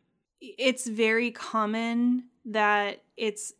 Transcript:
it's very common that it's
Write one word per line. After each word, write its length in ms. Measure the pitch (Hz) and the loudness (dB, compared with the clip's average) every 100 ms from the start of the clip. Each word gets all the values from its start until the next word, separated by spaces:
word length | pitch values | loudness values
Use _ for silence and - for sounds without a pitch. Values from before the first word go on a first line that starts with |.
| _ _ _ _ | _ _ _ _
it's 440 | 247 - 262 254 233 | -16 -2 0 0 -2
very 440 | 214 220 226 240 | 2 2 4 0
common 920 | 233 - 220 208 226 233 233 240 247 - _ | -2 -4 -2 0 0 -2 0 2 0 -2 _
that 580 | 226 214 208 208 202 - _ - | -6 0 2 2 0 -6 _ -6
it's 380 | 220 208 - - | -4 -4 -8 -10